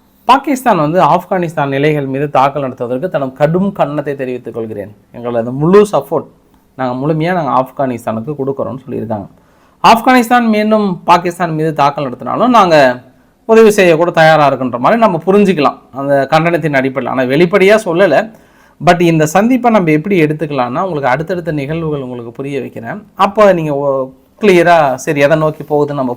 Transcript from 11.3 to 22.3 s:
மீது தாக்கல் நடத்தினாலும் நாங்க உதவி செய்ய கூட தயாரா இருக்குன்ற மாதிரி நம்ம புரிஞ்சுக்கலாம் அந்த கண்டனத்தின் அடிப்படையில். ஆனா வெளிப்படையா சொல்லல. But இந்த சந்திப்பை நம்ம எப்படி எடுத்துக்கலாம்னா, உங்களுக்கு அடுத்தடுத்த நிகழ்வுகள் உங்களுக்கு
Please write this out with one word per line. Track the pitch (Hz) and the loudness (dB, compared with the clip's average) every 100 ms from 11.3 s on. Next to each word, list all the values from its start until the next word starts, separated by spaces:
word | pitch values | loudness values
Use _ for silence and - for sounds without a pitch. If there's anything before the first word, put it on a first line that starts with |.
| 170 170 | -4 -4
மீது | 160 160 | -2 -4
தாக்கல் | 151 143 143 139 | 0 0 0 -6
நடத்தினாலும் | 120 123 127 233 | -8 -6 -2 2
நாங்க | 240 185 156 131 123 - _ _ _ | 4 4 4 4 2 -8 _ _ _
உதவி | - 226 220 | 2 6 6
செய்ய | 208 180 156 | 6 4 4
கூட | 170 | 2
தயாரா | 165 160 156 143 | 4 4 4 4
இருக்குன்ற | 131 127 120 | 0 -2 -2
மாதிரி | 131 233 | 0 2
நம்ம | 220 165 - | 0 0 0
புரிஞ்சுக்கலாம் | 202 202 160 - - _ | 2 2 2 0 -2 _
அந்த | 131 139 139 135 | -8 -2 0 2
கண்டனத்தின் | 156 170 165 151 | 0 2 -2 0
அடிப்படையில். | 139 131 131 120 | 0 -2 -4 -4
ஆனா | 123 | -2
வெளிப்படையா | 127 143 175 202 190 214 | 0 2 2 4 4 2
சொல்லல. | 202 170 190 147 214 - _ _ _ - | 2 0 2 2 -2 -8 _ _ _ -4
But | 147 175 | 0 2
இந்த | 170 165 151 | 2 2 2
சந்திப்பை | 190 220 254 240 | 2 2 2 2
நம்ம | 220 165 | 2 2
எப்படி | 151 175 196 | 0 0 0
எடுத்துக்கலாம்னா, | 151 156 160 143 123 135 | 0 -2 -6 -4 -4 -4
உங்களுக்கு | 190 151 131 | -6 -4 -2
அடுத்தடுத்த | 135 160 180 165 | -2 -2 -6 -6
நிகழ்வுகள் | 151 135 165 160 147 | -6 -6 -6 -6 -6
உங்களுக்கு | 127 123 117 | -8 -10 -12